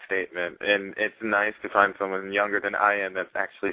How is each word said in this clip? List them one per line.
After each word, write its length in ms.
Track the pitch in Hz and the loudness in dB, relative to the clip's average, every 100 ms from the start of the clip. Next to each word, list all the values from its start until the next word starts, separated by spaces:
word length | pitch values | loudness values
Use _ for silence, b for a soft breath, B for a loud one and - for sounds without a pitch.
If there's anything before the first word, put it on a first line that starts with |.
| - | -2
statement, 500 | 95 90 87 87 76 | -4 -2 -4 -6 -4
and 340 | - 101 98 - | 0 0 0 -2
it's 180 | 104 - | -4 -2
nice 320 | 113 104 104 - | 0 2 0 -2
to 60 | 101 | 0
find 240 | 104 101 95 | 4 4 2
someone 340 | 98 95 98 | -4 -4 -2
younger 280 | 101 104 101 | 0 0 0
than 140 | 101 | -2
I 240 | 101 104 101 | 2 2 2
am 140 | 95 | -2
that's 200 | 92 90 | -4 -4
actually 380 | 104 95 - 98 | -4 -6 -4 -6